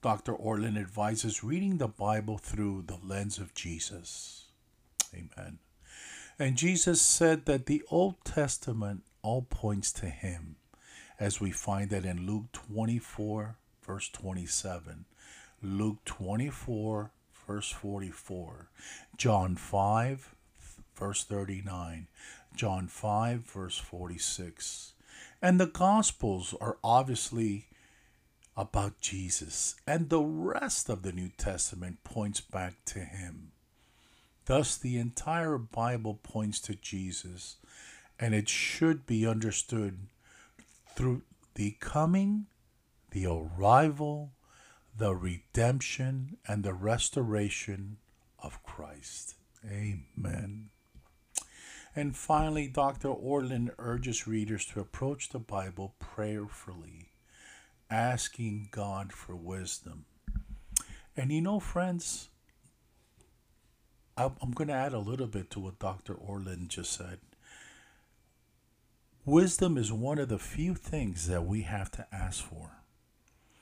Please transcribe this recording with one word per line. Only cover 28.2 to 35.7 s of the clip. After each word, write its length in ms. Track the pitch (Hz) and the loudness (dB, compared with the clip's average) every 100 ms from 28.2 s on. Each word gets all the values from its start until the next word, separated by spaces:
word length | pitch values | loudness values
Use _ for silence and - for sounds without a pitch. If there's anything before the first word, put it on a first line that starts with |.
| _ _ _ - | _ _ _ -6
about 440 | 101 107 101 - | 0 0 0 -2
Jesus, 760 | - 95 92 - 78 - - - - | -4 -4 -2 -2 -2 -2 -2 -2 0
and 240 | 160 127 | 2 4
the 100 | 165 | 4
rest 680 | 151 156 180 - 277 - - | 4 0 0 0 0 -2 0
of 140 | 101 | -2
the 100 | 92 | -2
New 180 | 90 90 - | -4 -6 -2
Testament 640 | - 92 - 87 90 87 | -2 0 -2 -4 -8 -8
points 360 | - 113 104 101 | -8 -4 -2 -4
back 340 | - 95 90 - - | -6 -4 -6 -6 -10
to 120 | 98 | -8
him. 540 | 87 98 90 78 78 - _ _ _ _ _ _ _ _ - | -8 -8 -10 -12 -16 -20 _ _ _ _ _ _ _ _ 4
Thus, 300 | 135 143 - | 4 4 0
the 220 | 127 123 | 0 0
entire 600 | 120 - - 165 160 143 | 0 -2 0 0 2 0
Bible 600 | 113 | -2